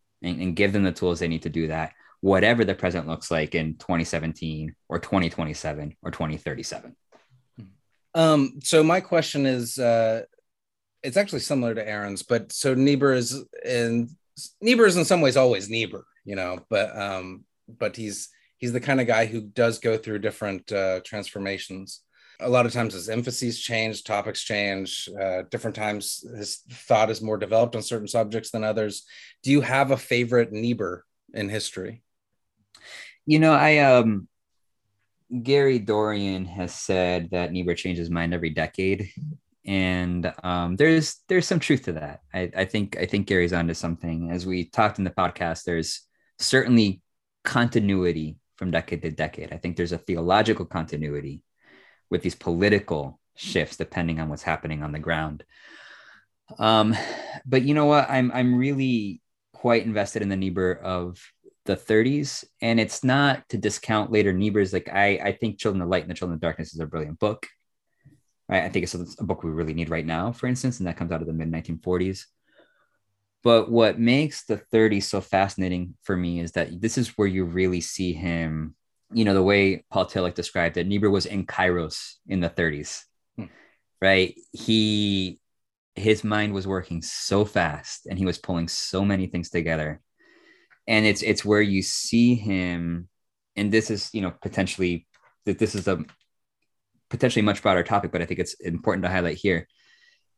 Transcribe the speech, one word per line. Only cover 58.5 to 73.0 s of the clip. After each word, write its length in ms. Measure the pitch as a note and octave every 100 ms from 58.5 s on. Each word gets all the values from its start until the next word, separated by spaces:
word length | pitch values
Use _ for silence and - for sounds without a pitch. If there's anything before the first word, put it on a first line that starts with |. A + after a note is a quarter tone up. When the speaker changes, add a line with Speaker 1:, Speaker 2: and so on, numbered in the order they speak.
| B2
Speaker 1:
really 640 | C3+ C#3 C3 A#2+ G2+ F2 _ _ _
quite 340 | - B2 A#2 G#2+
invested 360 | G#2 G2 A2
in 60 | G2+
the 80 | F#2+
Niebuhr 360 | F#2+ F2+ F#2
of 520 | F2+ F#2 F2+ F2 F2+ - _ _ _ -
the 100 | G2
thirties. 680 | - A2 A#2 C#3+ C#3+ - - -
And 200 | A2+ A2+
it's 240 | G#2+ -
not 440 | B2+ C3+ C#3+ C3+ -
to 80 | A2
discount 520 | G#2 - - A2 G2+
later 220 | G#2+ G2+
Niebuhr's. 400 | F#2 G#2 G#2 F#2+
Like, 160 | F#2 -
I, 320 | G2 G2+ G2
I 100 | G2+
think 280 | G2+ A2+ G2+
Children 220 | A2 F#2+
of 60 | F2
Light 140 | F#2
and 80 | D#2+
the 60 | F2
Children 180 | F2+
of 60 | E2
Darkness 340 | E2 D#2+ D#2
is 60 | D#2+
a 60 | D#2
brilliant 340 | E2 D2+ D#2
book. 260 | G#2+ A2 - _ _ _ _ _ _ _ _ _ -
Right? 160 | F#2
I 40 | F2
think 140 | F#2+
it's 120 | E2+
a, 120 | F2 F2 -
a 40 |
book 200 | F#2+ -
we 60 | E2
really 220 | D#2 D#2+
need 160 | D#2 D#2
right 160 | E2
now, 280 | D#2+ E2 G#2
for 160 | B2 B2
instance, 300 | B2+ B2+ B2
and 80 | F2+
that 80 | E2
comes 140 | E2+
out 100 | E2
of 40 | D#2+
the 60 |
mid 180 | D#2+ D#2+
nineteen 280 | E2 D#2+ E2
forties. 480 | - F2+ F#2 F#2+ - _ _ _ _ _ _ _